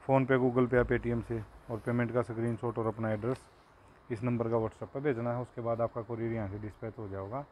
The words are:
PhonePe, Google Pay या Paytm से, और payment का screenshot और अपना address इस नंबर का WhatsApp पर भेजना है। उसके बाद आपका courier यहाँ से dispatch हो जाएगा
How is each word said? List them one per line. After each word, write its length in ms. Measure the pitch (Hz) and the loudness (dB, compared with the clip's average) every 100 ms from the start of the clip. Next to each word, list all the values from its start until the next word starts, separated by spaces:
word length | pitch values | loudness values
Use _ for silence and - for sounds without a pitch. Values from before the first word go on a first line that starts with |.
PhonePe, 360 | - 135 127 131 | 4 4 6 4
Google 280 | 127 123 123 | 6 4 4
Pay 60 | |
या 100 | 127 | 4
Paytm 380 | 117 120 117 117 | 4 2 2 -2
से, 180 | 104 117 104 - - | -2 -6 -6 -16 -8
और 80 | 110 | -6
payment 340 | 127 120 117 | 0 0 2
का 100 | 120 | 0
screenshot 560 | 117 113 117 113 120 113 | 0 -2 -2 -2 -2 0
और 80 | 110 | -2
अपना 240 | 107 110 | 0 -2
address 320 | 107 113 131 - - - - - - - | 0 -2 -4 -8 -20 -20 -20 -20 -20 -10
इस 120 | 110 | -4
नंबर 260 | 123 120 113 | -2 0 2
का 60 | 117 | 0
WhatsApp 340 | 110 - 110 | 0 -4 -10
पर 60 | 139 | -4
भेजना 320 | 147 117 120 | -2 0 -2
है। 100 | 120 | -4
उसके 180 | 123 - | -6 -6
बाद 200 | 117 117 | -4 0
आपका 220 | 113 123 | -2 -4
courier 300 | 107 113 113 | -6 -4 -2
यहाँ 160 | 113 101 | -2 -4
से 100 | 104 | -6
dispatch 400 | 107 - 113 104 | -10 -10 -12 -10
हो 100 | 104 | -8
जाएगा 360 | 98 98 127 147 | -8 -6 -8 -10